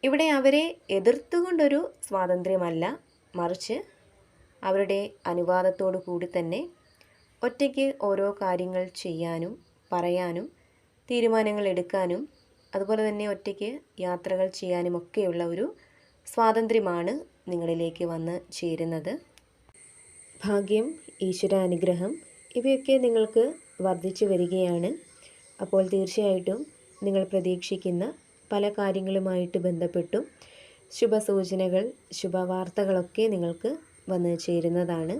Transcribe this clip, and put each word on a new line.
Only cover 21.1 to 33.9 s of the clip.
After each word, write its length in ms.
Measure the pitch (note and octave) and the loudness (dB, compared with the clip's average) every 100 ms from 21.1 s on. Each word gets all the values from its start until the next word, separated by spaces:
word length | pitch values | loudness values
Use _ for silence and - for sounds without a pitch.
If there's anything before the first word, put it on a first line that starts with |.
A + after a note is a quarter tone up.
| - F#3+ | -6 -4
ഈശ്വരാനുഗ്രഹം 840 | F3+ F#3+ G3 F#3 F3 F3+ F3 F#3 E4 - - - B3 | 0 2 2 2 2 2 0 -2 -6 -12 -20 -8 -2
ഇവയൊക്കെ 360 | B3+ C4 C4+ C4+ | 2 2 4 4
നിങ്ങൾക്ക് 400 | B3 A3+ G#3+ A3+ B3 E4 - _ F#3 | 4 2 4 4 2 0 -16 _ -2
വർദ്ധിച്ചു 380 | F3 F3+ F#3+ G#3 | 0 -4 0 2
വരികയാണ്. 600 | F#3 F3 F#3 F3+ E3+ F3+ E4 - - - - - _ | 2 2 2 2 0 -2 -4 -12 -20 -20 -20 -20 _
അപ്പോൾ 200 | F#3+ G3 F#3 | 0 2 2
തീർച്ചയായിട്ടും 680 | G3 F#3+ G3+ G#3 F#3 F#3 G#3 D4+ - _ - | 0 0 0 2 2 0 -4 -8 -14 _ -6
നിങ്ങൾ 180 | G3 G3 F#3+ | 0 0 2
പ്രതീക്ഷിക്കുന്ന 720 | F#3+ F3+ F3+ - F#3+ F#3 F3 G#3+ - _ _ _ | 0 0 -2 -4 -4 -2 -2 -2 -8 _ _ _
പല 120 | G#3 G3+ G#3 | 0 0 0
കാര്യങ്ങളുമായിട്ട് 800 | G3+ F#3+ F#3+ F#3+ F#3+ F#3 F3+ F3+ F3+ | -2 0 0 0 0 -2 0 0 0
ബന്ധപ്പെട്ടും 580 | E3+ E3+ F3 E3+ G#3+ C#4+ - - - - - - - | 0 0 -2 -2 -2 -4 -14 -20 -20 -20 -20 -18 0
ശുഭസൂചനകൾ, 880 | A#3 G#3+ G#3+ G3 F3+ F#3+ F#3 F#3 A3+ - _ - | 2 2 2 0 0 0 2 2 0 -8 _ -8
ശുഭവാർത്തകളൊക്കെ 1080 | F#3+ F#3 F3+ F#3 F#3 - G3 F#3 F3+ - A3 | -4 -2 0 -2 -2 -2 2 2 0 0 0
നിങ്ങൾക്ക് 360 | G3 E3+ E3+ A3+ D#4+ - | 2 -2 -2 -4 -6 -12